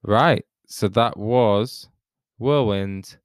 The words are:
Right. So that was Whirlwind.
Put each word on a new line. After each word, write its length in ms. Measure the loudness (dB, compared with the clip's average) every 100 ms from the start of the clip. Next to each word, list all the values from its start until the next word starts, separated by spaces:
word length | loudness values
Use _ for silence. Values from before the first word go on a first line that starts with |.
Right. 440 | 0 2 4 2 -4 _ _
So 200 | -4 -2
that 300 | 0 0 -2
was 720 | -2 2 2 2 -2 -8 -20 _ _ _ _ _
Whirlwind. 800 | -2 0 0 -2 -4 -10 -14 -20